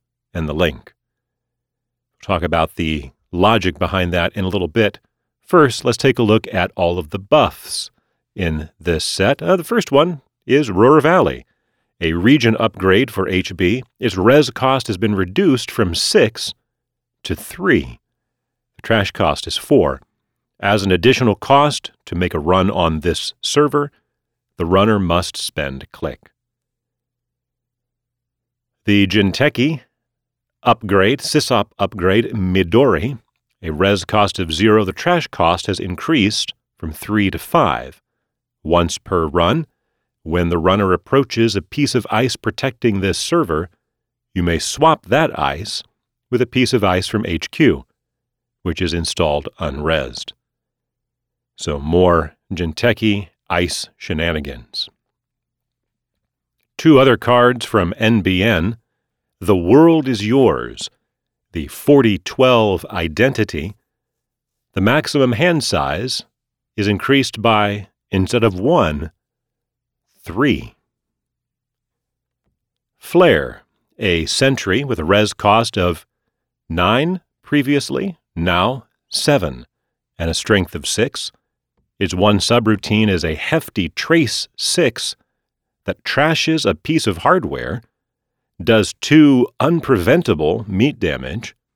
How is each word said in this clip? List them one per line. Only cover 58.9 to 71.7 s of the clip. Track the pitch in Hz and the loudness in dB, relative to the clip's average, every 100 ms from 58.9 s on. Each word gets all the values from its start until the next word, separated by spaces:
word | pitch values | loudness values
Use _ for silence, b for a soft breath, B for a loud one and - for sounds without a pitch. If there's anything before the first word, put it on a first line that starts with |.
| _ _ _ _ _ | _ _ _ _ _
The | 90 95 | 0 0
World | 85 131 165 165 131 | 4 6 6 4 0
Is | 110 107 | -4 0
Yours, | 135 120 67 60 60 - - _ _ _ _ _ | 2 2 2 -6 -12 -16 -18 _ _ _ _ _
the | 87 73 | -10 -10
forty | - - 143 117 92 | -4 4 4 4 0
twelve | - - 127 120 107 90 - | -6 0 4 4 2 0 -4
Identity. | 95 82 78 127 123 104 78 82 - _ _ _ _ _ _ _ _ _ | -6 -6 0 0 0 -4 -4 -10 -14 _ _ _ _ _ _ _ _ _
The | - | -2
maximum | 101 143 - 147 127 | 2 2 0 0 2
hand | 110 175 165 | 2 0 0
size | - 85 69 78 127 - - _ _ _ _ - | -2 -2 -2 -4 -6 -10 -12 _ _ _ _ -4
is | 101 | -2
increased | 101 - 139 123 - | -2 2 0 0 -2
by, | 113 107 104 101 95 _ _ | 0 2 0 -4 -12 _ _
instead | 98 95 120 | -2 0 -2
of | 110 90 | -2 -4
one, | 113 170 87 73 78 - _ _ _ _ _ _ _ _ _ _ | 0 2 0 -2 -10 -16 _ _ _ _ _ _ _ _ _ _
three. | - 85 127 76 - _ _ _ _ _ _ _ _ _ _ | -12 -2 0 0 -6 _ _ _ _ _ _ _ _ _ _